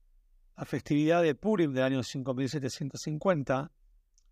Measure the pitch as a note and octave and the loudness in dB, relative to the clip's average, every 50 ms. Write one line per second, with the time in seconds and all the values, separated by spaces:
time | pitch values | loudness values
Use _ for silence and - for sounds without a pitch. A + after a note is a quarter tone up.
0 | _ _ _ _ _ _ _ _ _ _ _ - - - D#3 B2 - - D3 D3 | _ _ _ _ _ _ _ _ _ _ _ -12 -6 -4 -4 -4 0 2 2 2
1 | D3+ D#3 E3+ F3 E3+ D#3 C3+ - - G#3+ G#3+ E3+ E3 C#3+ C3 B2+ C3 C3 C3+ C3 | 4 4 4 4 4 4 2 2 0 0 2 2 2 2 2 2 2 2 2 0
2 | B2 - - C#3 B2 C3+ B2 B2+ C#3 B2 - C#3+ C3 B2 - - C#3+ C3+ - - | -2 -4 -6 -6 -4 -4 -2 -2 -2 -2 -2 -2 -4 -4 -6 -6 -8 -8 -8 -8
3 | - D#3 D3+ D3+ - G3 F3 C#3+ B2+ - B2+ C3+ D3+ - _ _ _ _ _ _ | -8 -6 -6 -2 0 0 2 2 0 0 -2 -2 -2 -8 _ _ _ _ _ _
4 | _ _ _ _ _ _ | _ _ _ _ _ _